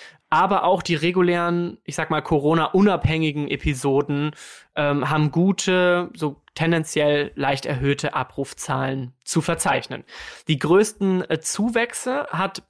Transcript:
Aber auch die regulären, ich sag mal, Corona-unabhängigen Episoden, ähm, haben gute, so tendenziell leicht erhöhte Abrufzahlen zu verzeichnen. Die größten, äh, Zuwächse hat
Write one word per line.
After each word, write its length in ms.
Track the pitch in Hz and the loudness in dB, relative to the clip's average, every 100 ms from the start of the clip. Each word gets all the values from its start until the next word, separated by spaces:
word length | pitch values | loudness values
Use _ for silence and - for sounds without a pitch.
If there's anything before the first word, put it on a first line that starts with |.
| - - - | -20 -18 -2
Aber 340 | 156 185 196 | 2 2 2
auch 180 | 175 185 | 2 0
die 120 | 175 | 0
regulären, 840 | 160 165 180 175 175 170 175 175 - | 0 0 2 2 2 0 0 -4 -8
ich 100 | - | -10
sag 160 | 160 156 | -6 -2
mal, 100 | 156 | -2
Corona-unabhängigen 1300 | - 156 147 165 151 185 208 175 147 160 156 147 143 | 0 0 4 2 2 4 4 4 0 0 -2 -2 -4
Episoden, 840 | 135 156 131 139 139 139 143 151 147 - - _ - | -4 -4 -2 2 2 0 -2 -2 -6 -20 -20 _ -2
ähm, 320 | 147 143 139 | 0 0 0
haben 220 | 156 151 | 2 2
gute, 800 | 165 185 190 - 180 180 175 175 | 4 2 2 0 2 4 2 0
so 280 | - 151 139 _ | -4 -6 -6 _
tendenziell 800 | - 165 170 156 156 147 147 143 | -2 0 0 0 0 2 2 -2
leicht 300 | - 135 139 | -2 -2 -2
erhöhte 480 | - 131 139 143 151 | -4 -2 0 0 -2
Abrufzahlen 1000 | 139 - - 135 - - 131 135 135 127 _ | -4 -6 -6 -8 -8 -4 -2 -2 -4 -8 _
zu 160 | - 165 | -2 -2
verzeichnen. 640 | 151 165 180 131 - 135 - - - - - | 0 0 0 0 -2 -12 -14 -18 -18 -14 -4
Die 120 | 143 | -2
größten, 720 | 151 190 214 - 196 185 - | 4 4 4 0 0 2 0
äh, 100 | 156 | -4
Zuwächse 880 | - - 226 226 240 - 254 277 - | -4 -2 0 0 -2 -4 -4 -4 -4
hat 320 | 160 190 - | -4 -4 -6